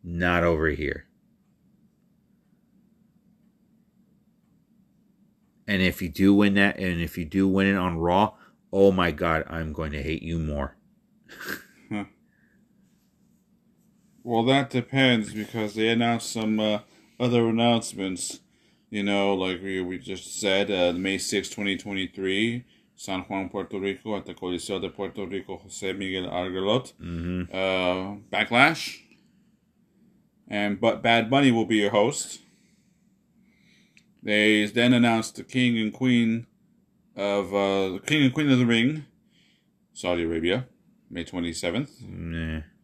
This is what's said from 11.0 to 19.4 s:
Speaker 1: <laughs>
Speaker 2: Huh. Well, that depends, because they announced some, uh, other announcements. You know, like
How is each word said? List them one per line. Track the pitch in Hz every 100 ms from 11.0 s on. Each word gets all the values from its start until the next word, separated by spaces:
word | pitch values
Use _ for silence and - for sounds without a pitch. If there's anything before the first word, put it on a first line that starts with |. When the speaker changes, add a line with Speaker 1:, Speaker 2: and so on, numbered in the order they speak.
| _ _ _
Speaker 1:
<laughs> | - - - - _ _
Speaker 2:
Huh. | 107 98 _ _ _ _ _ _ _ _ _ _ _ _ _ _ _ _ _ _ _ _ _
Well, | 123 117
that | 117 139 131
depends, | 127 120 135 131 120 98
because | 107 104 117 107
they | 110 110
announced | 117 117 117 -
some, | 113 110 107
uh, | 107 104 - _ _ _
other | 123 120 117
announcements. | 113 120 117 - - 95 90 - - _ _ _ _ _
You | 104
know, | 101 101 98
like | 95